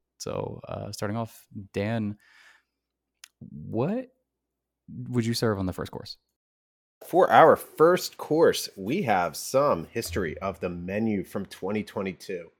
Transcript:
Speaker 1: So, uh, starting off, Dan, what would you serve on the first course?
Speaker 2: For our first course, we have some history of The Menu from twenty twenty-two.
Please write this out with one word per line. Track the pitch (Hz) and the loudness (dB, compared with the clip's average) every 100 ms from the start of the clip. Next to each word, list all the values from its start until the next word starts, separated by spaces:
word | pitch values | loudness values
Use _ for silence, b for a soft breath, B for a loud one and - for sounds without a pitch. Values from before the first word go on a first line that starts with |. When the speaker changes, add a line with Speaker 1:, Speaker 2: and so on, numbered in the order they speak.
| _ _ | _ _
Speaker 1:
So, | - 50 - - - | -8 -6 -8 -10 -12
uh, | - 104 | -10 -10
starting | 104 104 110 | -8 -6 -4
off, | 113 - _ 110 95 98 | -6 -10 _ -18 -10 -4
Dan, | 104 117 104 104 b b b b b _ _ _ _ _ - _ | -2 -2 -4 -6 b b b b b _ _ _ _ _ -20 _
what | - 73 90 104 143 233 254 _ _ _ _ _ _ _ - - 123 | -20 -16 -8 -4 -2 -4 -8 _ _ _ _ _ _ _ -18 -14 -4
would | 123 113 | -2 0
you | 117 | 0
serve | 117 98 | 0 0
on | 92 | -2
the | 87 | -4
first | - | -8
course? | - - - _ _ _ _ _ _ _ _ - | -10 -14 -18 _ _ _ _ _ _ _ _ -2
Speaker 2:
For | 170 180 | 2 6
our | 120 156 107 | 10 10 8
first | - - 160 180 - - | 2 4 6 6 0 -12
course, | - 151 143 - - - | -2 4 6 4 -4 -10
we | 95 170 | -6 -4
have | 127 98 85 73 | 0 2 0 -4
some | - 131 143 92 76 | -2 0 2 0 -2
history | 117 - - 85 - | -8 -6 -4 -6 -6
of | 95 95 | -8 -6
The | 92 | -8
Menu | 87 90 101 113 104 | -8 -6 -2 -2 -2
from | 85 107 92 | -4 -8 -10
twenty | - 92 107 101 | -10 -6 -6 -6
twenty-two. | 113 95 87 - 90 82 _ | -6 -8 -8 -10 -12 -12 _